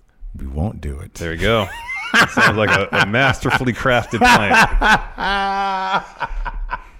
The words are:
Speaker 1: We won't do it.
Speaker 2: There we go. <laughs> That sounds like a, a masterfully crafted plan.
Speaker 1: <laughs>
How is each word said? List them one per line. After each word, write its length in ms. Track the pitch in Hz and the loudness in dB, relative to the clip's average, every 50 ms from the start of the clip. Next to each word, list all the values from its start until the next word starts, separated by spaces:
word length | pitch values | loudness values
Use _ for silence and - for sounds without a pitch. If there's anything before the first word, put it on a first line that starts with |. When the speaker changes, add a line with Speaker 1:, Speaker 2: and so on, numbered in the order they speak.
| _ _ _ _ - - - | _ _ _ _ -16 -14 -12
Speaker 1:
We 100 | - 67 | -12 -12
won't 360 | 65 65 73 85 110 - 80 73 | -8 -6 -4 -4 -4 -6 -8 -10
do 160 | 73 69 69 | -10 -10 -10
it. 160 | - - - | -12 -14 -12
Speaker 2:
There 160 | - 87 82 | -10 -8 -8
we 80 | 82 82 | -4 -2
go. 280 | 90 104 117 113 98 - - | 0 2 2 2 0 -2 -6
<laughs> 60 | - - - - - - - - | -10 -12 -12 -12 -10 -6 0 2
That 160 | 233 233 - | 2 2 2
sounds 280 | - - 226 185 107 107 | 2 2 2 2 4 2
like 120 | 107 - | 2 2
a, 180 | 175 98 98 - | 2 0 0 0
a 160 | - 175 143 | 0 0 0
masterfully 640 | 98 107 123 139 135 - - - 135 - - 135 127 107 | 2 2 2 2 2 2 0 0 0 0 0 0 -2 -2
crafted 460 | - - 135 123 120 - - - 214 | 0 2 2 2 2 2 0 0 2
plan. 320 | 240 247 240 214 214 196 | 4 6 6 4 4 4
Speaker 1:
<laughs> 2000 | 233 220 214 - - - 233 214 214 - - - - - - 185 196 196 196 196 196 196 196 196 190 190 190 190 196 - - - - - 143 - - - - 233 - - - - - - - - - | 4 4 4 4 4 2 4 4 2 2 0 -4 -8 -6 -4 -2 -2 0 -2 -2 -2 -2 -2 -2 -2 -2 -2 -2 -2 -4 -4 -6 -10 -10 -8 -8 -6 -6 -6 -8 -8 -8 -8 -8 -8 -10 -12 -14 -20